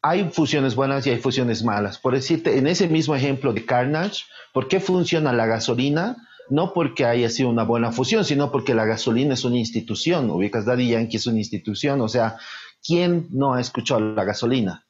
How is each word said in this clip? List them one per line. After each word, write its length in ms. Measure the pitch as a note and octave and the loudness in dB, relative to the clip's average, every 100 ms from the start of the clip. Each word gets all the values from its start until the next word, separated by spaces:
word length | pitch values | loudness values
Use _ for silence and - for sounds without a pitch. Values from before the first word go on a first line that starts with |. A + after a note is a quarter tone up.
hay 300 | D3 F3+ F#3 | 2 0 0
fusiones 440 | D3 D3 D#3 C3+ A#2 | 0 0 2 0 0
buenas 280 | C3+ C#3 | 0 0
y 60 | C3 | 0
hay 80 | A#2 | 0
fusiones 460 | C3 C3+ B2 A2 | 0 0 0 0
malas. 340 | A2+ G#2 G2+ - | 0 0 -2 -2
Por 160 | C3 | 0
decirte, 420 | B2+ - D#3+ E3 C3+ | 0 0 0 2 2
en 120 | C3+ | 2
ese 180 | F3 F#3 | 2 2
mismo 300 | D#3+ D3 D3 | 2 2 0
ejemplo 360 | C#3+ C3+ C#3 | 0 0 0
de 120 | G2+ | -2
Carnage, 580 | - B2 B2+ D#3 F#3+ - - - - | 0 0 2 0 -2 -6 -12 -20 -6
¿por 140 | C3 C3 | -4 0
qué 100 | F#3+ | 0
funciona 540 | F#3 F3+ E3+ E3 D3+ | 2 0 2 2 2
la 140 | A#2+ A2+ | 2 2
gasolina? 720 | A2 A2 A#2 C3+ D3 G3 B3+ - - - | 0 0 0 2 0 -2 -6 -16 -20 -4
No 220 | C#3 F#3 | 0 0
porque 320 | F#3 D3 - | 0 -2 0
haya 240 | B2 A#2+ A#2 | 2 2 0
sido 180 | A2+ C3 | 0 0
una 160 | A#2 | 2
buena 260 | A2 A#2 A#2 | 0 0 0
fusión, 340 | A#2 B2+ A3 | 0 0 2
sino 280 | F#3+ C#3+ C#3+ | 2 0 0
porque 220 | C3+ G#2 | -2 0
la 100 | A2+ | 2
gasolina 500 | A2 A2 - A2+ C#3+ | 2 0 0 2 2
es 100 | B2+ | 0
una 140 | B2+ B2 | 0 0
institución. 720 | A2+ A2+ - G#2 - F3 B2 | -2 -4 -6 -4 0 0 0
Ubicas, 360 | E2 G2+ A2+ G#2 | 0 0 -2 0
Daddy 240 | B2 B2 | 0 2
Yankee 260 | A#2 A#2 A2+ | 0 0 -2
es 100 | B2 | -2
una 120 | A2+ | -2
institución, 600 | G#2 G#2 - G2+ C#3+ C#3 | -2 -6 -6 -4 -2 0
o 80 | A2 | 0
sea, 280 | B2 A2+ - - - - _ - | 0 0 -2 -16 -18 -18 _ -2
¿quién 400 | E3+ F3 F3 E3 | 2 2 0 -2
no 220 | C3 C#3 | -2 0
ha 60 | B2+ | 0
escuchado 400 | A#2 - A2+ B2 A2 | -2 -6 -2 0 0
la 80 | G#2+ | 0
gasolina? 640 | G2 G#2 A#2 C3 G2+ E2+ _ | -2 -2 0 0 0 -4 _